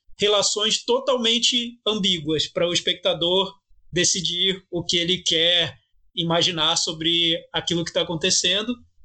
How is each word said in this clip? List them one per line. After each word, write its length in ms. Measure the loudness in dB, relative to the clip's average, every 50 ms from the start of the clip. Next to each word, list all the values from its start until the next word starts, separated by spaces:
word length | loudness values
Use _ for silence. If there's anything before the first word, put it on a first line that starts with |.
| _ -20 -4 -2
relações 640 | 0 2 2 2 2 2 0 0 0 0 0 -2 0
totalmente 920 | 0 0 0 2 0 0 2 2 2 2 2 2 2 2 0 -2 -4 -8 -6 _ -2
ambíguas 580 | -2 0 0 0 0 -2 -2 -2 -2 -2 -2 -2
para 220 | -2 -2 -2 0
o 40 | 0
espectador 800 | -2 -2 -2 -4 0 -2 -2 -2 0 0 0 2 0 0 -2 -6 _ _ _ -20 _ _ -4
decidir 720 | -2 0 0 2 0 0 -2 -4 -2 0 0 -2 -2 -4 -8 _
o 140 | -6 -4 -2
que 140 | 0 0 0
ele 200 | 2 0 0 0
quer 580 | 0 0 0 2 2 2 2 2 0 -2 -4 -10 _ _ _ _ _ _ _
imaginar 600 | -4 -2 0 2 2 2 2 0 0 0 0 0
sobre 640 | 0 -2 -4 -4 -4 -2 0 2 2 2 2 0 -2 -4 -6
aquilo 320 | -6 -6 -2 -2 -2 -2 -2
que 100 | -2 -2
tá 80 | -2
acontecendo 720 | -2 -2 -2 -2 0 2 2 2 2 2 0 0 -2 -4 -6 -8 -10 _ _ _ -4